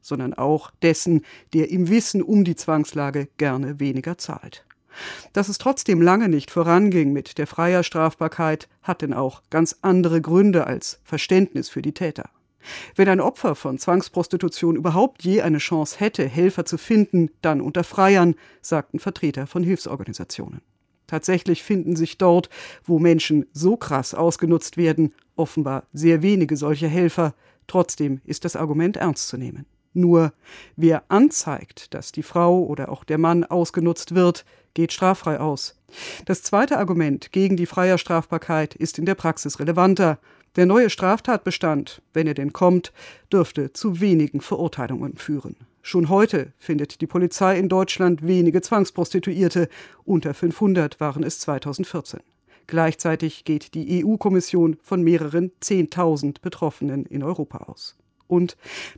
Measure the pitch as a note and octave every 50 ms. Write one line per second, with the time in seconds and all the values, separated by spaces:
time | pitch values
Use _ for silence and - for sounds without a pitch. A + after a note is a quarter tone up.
0 | - - D3 C3 B2+ C3+ - - B2+ C#3+ D#3 D3+ - - _ - - E3 D#3+ -
1 | - F3 E3 D3 - - - - _ - - D#3+ D#3 - F3+ F#3 F3 E3 G#3+ A#3
2 | G#3+ - - G3 - - G#3+ G#3 F#3+ F3 D#3 - - - D#3 D3+ D3+ - - D3+
3 | C#3+ C#3 C#3 D3 C#3 - _ - D3+ C#3 C3 C3 C#3 C3+ D3 C#3+ C#3 C#3 C3 C3
4 | C3 E3 F3 - - - - - - - - - _ _ _ _ _ _ - -
5 | - - - - - - - G3+ G3 G3+ G3 - - B3+ C4+ - - - F#3+ E3
6 | E3+ F3+ F#3 G#3+ A#3 F#3+ D#3+ C#3+ - - - E3+ E3 E3+ E3+ F#3 G#3 G3+ F3+ E3+
7 | D3+ C#3 C#3+ C#3 - - - - D#3 - - - E3+ F3 F#3 F3+ E3+ - - D#3+
8 | D#3+ D#3+ - - D#3+ D#3+ - - E3 D#3 D#3 D#3 - _ _ _ - - F3 -
9 | D#3+ C#3 - B2 C3+ C3 - - _ - - D#3+ E3 - - _ - F#3+ F3+ F#3
10 | F3 E3 E3 E3 D#3 D#3 E3+ F#3+ G3+ G#3 F3 E3 C3 C3 C3 - - - - _
11 | _ - D#3+ D3 - - F#3 F#3 G3 - - C3+ C3 - - C#3+ C3 D3 D3 -
12 | F#3 D#3 - - - - _ _ _ _ _ _ - - - - - - - -
13 | G3 G3 F#3 - C#3 A3 - - - G3 C#3+ - - C#3 C3 C3+ - F#3 F3 F#3
14 | - - - F3+ E3+ - - F3 F#3 D#3+ - - E3+ E3 E3 - D#3 F3 D#3 F#3
15 | B3 C4 - - - F3+ G3 A3 - E3+ D#3 D3 - - F3 D#3 D3+ - - -
16 | G#3 A3 - - D3 C3+ A#2 E3 F3+ G3 - F3 E3 - F3 D#3 - - A3+ G#3+
17 | G3+ - - F3 E3 D3+ _ _ - D#3+ D#3 C#3 - C#3+ - F3+ E3 - - -
18 | F#3+ G3 G3+ F#3+ F3 E3+ D#3+ - - - _ _ - - E3 D3+ - _ - -
19 | - - - - F3 D3 C#3+ C#3 C#3 - - F3+ F3 F3+ F#3 - - - - C3+
20 | G2 - - - E3+ - - - - - - - _ _ _ _ _ _ _ _
21 | _ - D#3+ D#3 - F3+ F#3 F3 - F#3 E3 - - - G#3 F#3 D#3+ E3 F3 D#3
22 | E3 - - - F#3+ F3+ E3+ F3+ - - - - - - - - _ - F3 D#3
23 | E3+ E3+ E3 D#3+ - - D#3 D3 C3 - - C#3+ E3 F#3 A#3 A#3 - - D3 C3+
24 | B2+ - - - E3 E3+ E3 - F3 D#3+ E3+ D3+ - - - E3+ F3 D#3+ D#3 D#3+
25 | D#3 C#3+ - _ _ _ _ - D#3+ - - D#3+ D3 C#3 - - - _ - C#3+
26 | D#3 E3 E3 D#3 D#3+ G3 G#3 F#3+ D#3+ C#3 D#3 C3+ D3 D3+ D3+ C#3 E3 D#3 D#3 F3+
27 | F3 E3 - F3+ E3 D3 - _ _ _ _ _ _ - - F#3 F3 - - -
28 | D3+ C#3+ C3+ C3+ - - E3+ - - E3+ - - D#3+ D3+ D3 D#3 E3+ F#3+ G#3 -
29 | - E3+ C#3+ - - - - C3 B2+ B2 - C3+ C#3 _ _ _ _ _ - F3+
30 | F3+ E3+ E3+ E3 E3 D3+ - _ _ - - - - - - - D#3+ E3 D#3+ -
31 | - - F#3+ G#3 C4+ D4+ - - - E3 C#3+ - - - - - - - - -
32 | - - - D#3 D3 - - F3 F3 F3 F3+ F#3 E3+ - D3 C#3 C3+ - C3+ -
33 | - - D3+ D#3 E3 E3 E3+ E3+ E3 - F3+ F3 E3+ - - F#3 E3 E3+ E3 -
34 | - - E3+ F#3 F3+ F3 E3+ - - _ _ _ _ _ - - E3 D#3 - -
35 | F#3+ F#3 F#3+ - - E3+ D3+ - D3 D#3 C#3+ C3 - - - _ _ _ - -
36 | - - - - - - F#3 - - - G3+ G3+ C4 C4+ C#4+ B3+ G3+ F3+ F#3 E3+
37 | D#3+ D3 C#3 C3+ - - - F#3 G3 F#3+ F#3+ F3 F3 - - F#3 F3+ F#3 F#3 E3
38 | - - F3 E3 - - E3+ D#3+ - - D#3+ D#3 D3+ D3 - - E3 D#3+ - -
39 | D#3+ F#3+ F#3+ - - D#3+ D#3 - - D3 - - C#3+ D#3+ E3 F3+ F3+ F#3+ F#3+ G3+
40 | F#3+ E3 D3 - _ _ _ _ _ _ - F3 F3+ F3+ G3+ A#3+ B3 G#3 - -
41 | F#3+ F#3 G#3+ A3 - C4 A#3 - - F#3 - - - D#3+ D3+ C#3+ D3 - - -
42 | _ _ - D#3+ D#3 D#3 D3 C#3 C#3 C#3+ - - F#3 F3+ F3+ F3+ - - _ -
43 | - - - _ _ - G3+ F#3+ E3 - - D3+ C3+ C3+ - - - G#3+ F3 E3+
44 | G#3 G3+ E3+ D#3+ D3+ C#3+ - C#3 - - - - E3+ D#3+ - - B2 A#2+ C3 -
45 | - C#3 C#3+ - - - D3+ C#3 - - - _ - _ _ _ - - - F3+
46 | E3 D3 G3 G3 G#3+ A3 - D#3 C3 C#3+ _ _ - - D#3 C#3+ D3 - - -
47 | D#3+ D3+ - F3+ F3+ F3 - - G3 F#3 G3 F3 G3 E3+ F#3 F#3 F#3+ F#3+ - -
48 | F#3 F3 F3 D3 D#3 E3+ F#3 F3+ E3+ E3+ D#3 F#3 - - A#3 G#3 F#3+ - - F#3
49 | E3+ - - F#3 - G3 D#3+ F#3 F#3+ E3+ - F3+ E3 - - - - - - _
50 | - - G3 D#3+ - D3+ C#3 - F3+ E3+ - - G#3+ G3+ F#3 F3+ D3+ D3 - -
51 | D3+ C#3+ C3+ D#3 D#3 C#3+ - - - - C#3+ C3+ - D3 C3+ - F#3 - - D#3
52 | - - - - _ _ _ _ _ _ _ _ _ - D#3+ E3 E3 D#3+ D#3 -
53 | - E3 D#3+ D#3 D#3+ D#3 - - - - D#3 D3 - - - D#3+ - - F3+ F3
54 | D#3 G#3+ A3 G3+ - G#3 F#3+ F3+ F3 - - F3 E3+ D#3+ D#3+ - _ - G3 F3+
55 | E3+ E3 E3+ D#3+ D#3 D3 D3+ E3+ F3+ F3+ _ - - - G3+ F#3 D#3+ - - F3+
56 | F3 E3 D#3 C#3 C#3+ C#3 C#3 - - F3+ - - E3+ D3+ - - - C#3+ C3+ C#3
57 | C3+ - - C#3+ C3+ D#3 F3+ D#3+ C#3+ - - - - - - - - - _ _
58 | _ _ _ _ _ - F3+ F3 F3+ E3+ - _ - - - - - - -